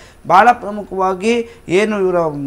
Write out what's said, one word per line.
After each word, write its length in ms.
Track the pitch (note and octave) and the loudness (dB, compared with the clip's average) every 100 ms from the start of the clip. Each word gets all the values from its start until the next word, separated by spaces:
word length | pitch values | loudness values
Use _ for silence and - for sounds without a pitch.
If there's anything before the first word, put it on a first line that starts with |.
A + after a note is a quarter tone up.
| - - - | -20 -12 2
ಭಾಳ 180 | F3+ A3+ | 4 6
ಪ್ರಮುಖವಾಗಿ 840 | A#3+ F#3+ G#3 G3 F#3+ F#3+ F#3 G#3 A#3 A3+ - - | 2 -2 -10 -8 -4 -2 -2 -2 -2 -4 -12 -4
ಏನು 300 | F3 G#3+ G#3 | -2 0 0
ಇವರ 180 | F#3 F3 D#3+ C#3+ | 0 0 -2 -4